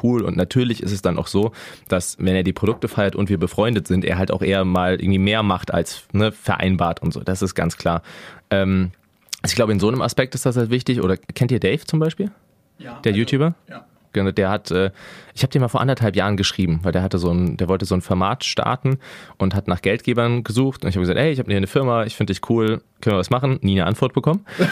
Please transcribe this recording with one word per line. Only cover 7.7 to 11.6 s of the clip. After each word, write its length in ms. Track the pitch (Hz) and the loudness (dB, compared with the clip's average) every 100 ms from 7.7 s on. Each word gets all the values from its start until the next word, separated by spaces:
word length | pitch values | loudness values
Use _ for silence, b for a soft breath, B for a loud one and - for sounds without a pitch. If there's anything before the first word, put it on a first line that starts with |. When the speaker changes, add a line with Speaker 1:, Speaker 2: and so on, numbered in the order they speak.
| - | -2
Speaker 1:
klar. 240 | 87 85 B B B B _ | -2 -2 B B B B _
Ähm, 420 | 98 95 95 92 - _ _ _ - | 0 2 2 0 -6 _ _ _ -8
also 80 | - | -4
ich 60 | - | 0
glaube, 160 | 107 | 2
in 80 | 101 | 4
so 80 | 104 | 2
einem 140 | 127 | 2
Aspekt 340 | 120 - 127 - | 0 0 -2 -2
ist 100 | 135 | 0
das 100 | 123 | 0
halt 140 | 113 | 0
wichtig. 300 | 127 120 120 | 0 0 0
Oder 160 | 92 95 | 0 -2
kennt 340 | - - 123 | -4 -2 0
ihr 80 | |
Dave 260 | 120 | 2